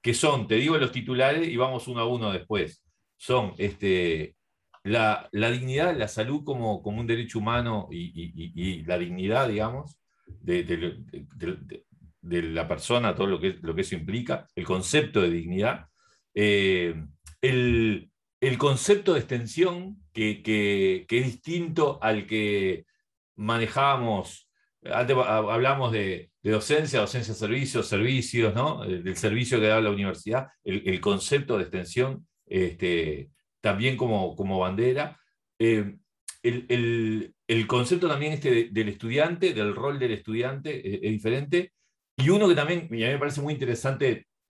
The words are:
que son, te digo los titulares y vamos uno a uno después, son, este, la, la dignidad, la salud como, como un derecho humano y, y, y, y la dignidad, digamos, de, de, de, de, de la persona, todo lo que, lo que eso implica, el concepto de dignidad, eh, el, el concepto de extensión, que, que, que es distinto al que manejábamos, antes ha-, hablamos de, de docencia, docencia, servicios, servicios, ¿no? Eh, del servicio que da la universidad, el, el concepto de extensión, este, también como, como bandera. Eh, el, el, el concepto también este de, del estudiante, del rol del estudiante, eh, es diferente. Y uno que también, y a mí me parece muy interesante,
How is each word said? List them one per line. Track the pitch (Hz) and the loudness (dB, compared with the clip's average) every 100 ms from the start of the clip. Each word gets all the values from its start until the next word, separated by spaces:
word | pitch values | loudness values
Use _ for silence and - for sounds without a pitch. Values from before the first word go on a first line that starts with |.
que | 120 | -2
son, | 117 156 139 104 | 2 4 2 2
te | 120 | 2
digo | 143 165 | 4 2
los | 127 | 2
titulares | 123 110 123 135 156 165 | -2 -4 2 2 2 -2
y | 120 | 0
vamos | 131 127 127 | -2 -2 -6
uno | 120 | -4
a | 117 | -2
uno | 123 107 | -2 -2
después, | 95 - 104 80 - _ _ _ _ | -4 -2 -2 -2 -6 _ _ _ _
son, | - 127 101 - | 0 0 0 -2
este, | 101 95 101 92 87 80 78 _ _ _ _ - | -4 -2 0 2 2 0 -4 _ _ _ _ -12
la, | 98 117 110 107 - | -2 2 2 0 -4
la | 101 113 | -2 0
dignidad, | 123 127 135 175 156 | 0 -2 0 0 0
la | 107 | -4
salud | - 110 147 | -4 -4 -4
como, | 147 127 113 98 | -4 -4 -2 -2
como | 104 107 | -4 -4
un | 117 | -2
derecho | 117 113 113 | -2 -2 -4
humano | 107 120 120 110 - | 0 0 0 -4 -6
y, | 85 85 | -10 -10
y, | 82 85 80 | -10 -12 -10
y, | 85 82 92 87 | -12 -6 -4 -4
y | |
la | 80 87 | -2 -2
dignidad, | 87 90 95 117 127 | -2 -4 -2 0 0
digamos, | 104 107 131 - - _ _ - | 0 -4 -6 -12 -18 _ _ -20
de, | 101 - 175 | -12 -2 -2
de, | - 85 | 0 -4
de, | 85 - - 71 73 - | -4 -8 -14 -16 -16 -10
de, | 85 95 - - _ _ - _ | -8 -8 -12 -18 _ _ -20 _
de | 85 87 | -6 -4
la | 82 80 78 | -2 -4 -4
persona, | 80 - 120 113 | -4 0 0 2
todo | 82 98 | 0 0
lo | 90 | 0
que, | 92 87 | -2 -4
lo | 82 | -6
que | 82 | -4
eso | - | -4
implica, | 87 80 110 120 - - | -4 -4 -6 -4 -6 -8
el | - 87 | -10 -2
concepto | 92 92 151 151 110 | -2 2 2 2 2
de | 90 | 2
dignidad, | 85 82 92 110 - - _ _ _ _ | 0 -2 -2 -2 -2 -10 _ _ _ _
eh, | 104 104 101 95 92 87 80 76 - - - | 0 2 4 4 2 0 -4 -10 -16 -20 -2
el, | 143 127 123 117 113 95 - _ _ - | 2 4 4 4 2 0 -6 _ _ -2
el | 135 123 | -2 2
concepto | 143 131 - 202 196 | 2 2 4 4 4
de | 156 | 2
extensión, | - 123 117 160 185 175 185 208 - | 2 -4 -4 0 0 0 -10 -14 -12
que, | - 107 104 | -2 -2 -2
que, | - 107 101 101 95 92 - | 0 2 2 4 2 2 0
que | 117 | 0
es | 131 | 0
distinto | 117 - 170 170 165 151 - | -4 -6 -4 -2 2 0 2
al | 110 107 95 | 0 0 -2
que | 107 104 101 95 87 - _ _ _ _ - | -2 0 2 0 -2 -8 _ _ _ _ -8
manejábamos, | 107 117 110 135 139 131 120 101 - - _ _ _ _ | -2 0 0 2 2 2 0 -2 -4 -12 _ _ _ _
antes | - - 123 131 | -4 0 2 4
ha-, | 95 110 | 4 2
hablamos | 104 113 131 139 123 | 2 2 2 2 0
de, | 110 98 85 - _ | 0 -2 -4 -10 _
de | 101 | 0
docencia, | 107 - 151 156 120 | 0 2 0 2 0
docencia, | 104 127 110 | 0 -2 -4
servicios, | 101 104 127 131 120 101 | -4 -2 0 0 -2 0
servicios, | 101 117 131 117 123 110 | 0 2 0 0 2 2
¿no? | 101 143 156 | 2 0 -2
Eh, | 104 90 | -4 -4
del | 90 90 | -4 -2
servicio | 107 110 120 123 | 0 0 0 2
que | 107 | 4
da | 110 | 4
la | 107 | 2
universidad, | 101 98 87 104 131 135 _ | 0 -2 -4 -2 -4 -4 _
el, | - 98 95 | -6 -4 -2
el | 92 | 0
concepto | 101 98 - 139 139 110 | 2 0 2 0 2 -2
de | |
extensión, | 90 92 87 123 127 135 - _ - | -2 -4 -4 0 0 -2 -12 _ -4
este, | 98 90 82 90 85 80 73 67 _ _ _ | 0 0 0 0 0 0 -4 -10 _ _ _
también | 107 98 123 127 | -2 0 0 0
como, | 123 107 90 | 0 0 0
como | 82 95 95 | -2 -2 0
bandera. | 92 95 123 131 147 - _ _ _ - | 0 2 2 2 -2 -8 _ _ _ 0
Eh, | 113 107 101 - _ _ - - | 2 2 0 -8 _ _ -20 -4
el, | 120 120 - | -2 -2 0
el, | 123 117 117 110 110 - _ - | 0 2 0 0 -2 -4 _ -2
el | 113 110 | 0 2
concepto | 123 123 175 175 | 0 2 2 2
también | 139 151 | 0 -2
este | 151 143 | -2 2
de, | 120 117 | 4 2
del | 101 104 | 0 -2
estudiante, | 101 113 131 165 170 185 | -4 -2 2 2 2 0
del | 110 104 | 2 -2
rol | 101 135 143 | -2 -4 -2
del | 127 | -2
estudiante, | 104 - 110 123 139 151 143 | -2 -4 -4 -2 -4 -8 -8
eh, | 98 98 | -6 -4
es | 104 | -2
diferente. | 107 113 127 143 175 185 _ _ _ _ - | -2 0 -2 0 0 0 _ _ _ _ 0
Y | 135 | 4
uno | 202 202 | 6 6
que | |
también, | 160 147 175 - | 6 4 -2 -4
y | 117 | -2
a | 117 | 0
mí | |
me | 139 | 0
parece | 143 143 | -2 -2
muy | 143 | -4
interesante, | 139 127 117 139 131 135 107 - _ | -2 -2 -2 -2 0 2 0 -4 _